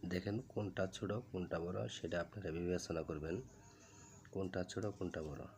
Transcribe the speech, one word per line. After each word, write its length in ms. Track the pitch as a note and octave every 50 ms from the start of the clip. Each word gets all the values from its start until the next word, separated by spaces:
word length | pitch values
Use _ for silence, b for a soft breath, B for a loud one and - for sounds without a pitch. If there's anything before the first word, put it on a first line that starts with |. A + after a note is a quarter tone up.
| - F2 F2+
দেখেন 220 | F2+ F#2 G2+ G#2 A2+ C3 - -
কোনটা 300 | A#2 G#2+ G2 F#2 - F#2+ F#2+ -
ছোট 160 | - - F#2+ G#2 A2 C3+ -
কোনটা 260 | - F#2 F2+ E2 E2 E2 E2+
বড় 140 | F2 F#2 G2 A2 A#2 -
সেটা 220 | - - F2 E2+ F2 E2+
আপনারা 260 | - - A2 F#2+ F2 D#2 E2
বিবেচনা 420 | F2 F2 F2+ F2+ - - E2 E2 D#2+ -
করবেন, 280 | E2 D2+ D2+ D#2+ E2 G#2+ C3 - B B B B B B B B B B B B B B B B
কোনটা 300 | - G2 G2 F#2 - F#2+ F#2 -
ছোট 120 | - F#2+ G2+ G#2 G2 -
কোনটা 240 | F#2+ F2+ E2+ E2+ D#2+ D#2
বড়। 140 | C#2+ - - - -